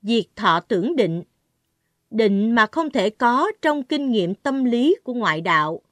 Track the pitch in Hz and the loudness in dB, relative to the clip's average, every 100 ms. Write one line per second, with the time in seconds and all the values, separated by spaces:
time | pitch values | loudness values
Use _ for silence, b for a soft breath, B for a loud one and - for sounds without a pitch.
0 | 196 233 185 - 202 170 - 196 208 330 | 0 -2 -2 -2 0 0 0 -2 0 0
1 | 190 165 - _ _ _ _ _ _ _ | 0 0 -8 _ _ _ _ _ _ _
2 | _ 220 220 196 214 233 214 - 320 262 | _ 0 0 2 0 2 0 0 -4 -2
3 | 190 - 240 254 359 427 320 294 262 302 | -2 0 0 2 -2 -2 -2 -2 -2 -4
4 | 277 226 175 196 277 269 254 233 269 403 | 0 0 -2 -4 -4 -2 0 2 2 0
5 | - 247 208 156 170 160 151 170 _ | -2 -4 -2 -2 0 0 0 -6 _